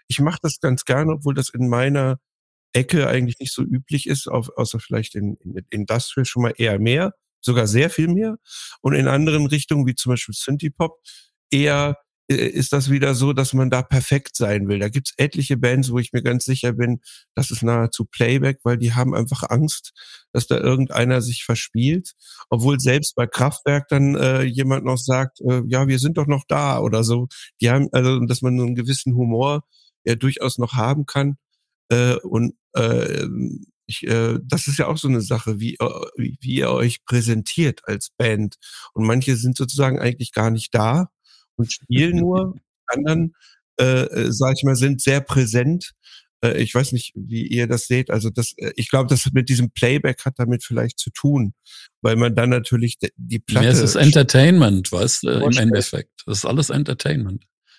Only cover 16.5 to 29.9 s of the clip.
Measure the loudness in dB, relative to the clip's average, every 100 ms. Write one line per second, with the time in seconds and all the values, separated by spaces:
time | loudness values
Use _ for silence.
16.5 | -2 -2 0 0 -2 -6 -20 _ -4 -4
17.5 | -2 0 2 0 -2 -6 -2 2 2 0
18.5 | 0 0 0 0 0 0 0 -2 -4 0
19.5 | 0 0 -2 -12 -20 -20 -20 _ -4 0
20.5 | 0 2 2 0 0 2 2 0 -4 -2
21.5 | -4 -2 0 0 0 -4 -14 -20 -20 -4
22.5 | 0 2 2 2 2 0 -2 -2 0 0
23.5 | 0 0 -2 0 2 2 2 2 0 0
24.5 | 0 0 0 -2 -2 0 0 -2 -4 -2
25.5 | 0 0 0 2 2 0 0 0 0 -2
26.5 | -2 0 0 0 0 2 0 -2 -8 -20
27.5 | -2 2 2 2 2 2 2 0 0 0
28.5 | 0 0 -2 -4 -2 0 0 2 0 0
29.5 | -2 -6 _ _